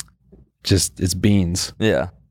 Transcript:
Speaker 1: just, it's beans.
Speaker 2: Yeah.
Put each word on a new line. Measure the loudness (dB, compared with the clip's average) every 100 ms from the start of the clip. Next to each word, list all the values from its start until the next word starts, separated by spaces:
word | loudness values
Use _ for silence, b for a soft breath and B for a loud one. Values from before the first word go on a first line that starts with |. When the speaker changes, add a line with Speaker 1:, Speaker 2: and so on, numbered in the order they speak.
| -20 _ _ -20 _ _
Speaker 1:
just, | 0 0 0 -4
it's | -4
beans. | 0 2 2 0 -4 -6 -2
Speaker 2:
Yeah. | 0 0 -2 -12 _